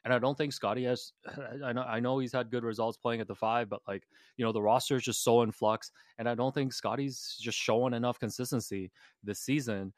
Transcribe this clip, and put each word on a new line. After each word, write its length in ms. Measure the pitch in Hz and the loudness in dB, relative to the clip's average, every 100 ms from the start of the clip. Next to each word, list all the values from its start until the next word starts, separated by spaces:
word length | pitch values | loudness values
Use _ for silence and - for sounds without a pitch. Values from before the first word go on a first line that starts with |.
And 100 | 117 | 0
I 60 | 123 | 2
don't 180 | 127 143 | 2 0
think 140 | 151 | -2
Scotty 320 | - 104 113 | -2 -2 0
has, 280 | 127 123 - - - | 0 -2 -4 -16 -14
<sighs> 380 | - 127 127 | -10 -10 -6
I 80 | 135 | -4
know, 100 | 120 | -2
I 160 | 127 113 | -2 0
know 220 | 123 135 | 0 0
he's 120 | 127 | 0
had 180 | 131 113 | -2 -2
good 100 | 120 | -2
results 340 | 117 110 113 110 | -2 0 -2 0
playing 240 | 120 117 | -2 -2
at 60 | 104 | -4
the 80 | |
five, 340 | 101 110 117 117 | -2 0 2 0
but, 120 | 104 - | -4 -6
like, 180 | 98 - _ - - | -8 -10 _ -14 -2
you 80 | |
know, 80 | 113 | 0
the 100 | 110 | 2
roster 320 | 104 123 - 135 | 4 4 4 0
is 60 | |
just 220 | 127 110 | 0 0
so 180 | - 117 | 6 6
in 80 | 113 | 6
flux, 400 | - 110 110 - - - - | 2 2 2 -2 -18 -20 -6
and 100 | 113 | -2
I 80 | 117 | 0
don't 180 | 127 | 0
think 180 | 135 135 | 0 -2
Scotty's 640 | - 107 117 139 127 - - | -2 -4 -2 -4 -6 -10 -10
just 180 | 113 - | -6 -2
showing 340 | - 113 127 | 2 2 2
enough 260 | 120 123 120 | 2 0 -2
consistency 720 | 110 - 123 127 - 98 92 - - _ | -4 -4 -4 -2 -2 -6 -8 -12 -20 _
this 160 | 101 104 | -8 -6
season 520 | - 147 120 101 98 | 0 0 0 -4 -6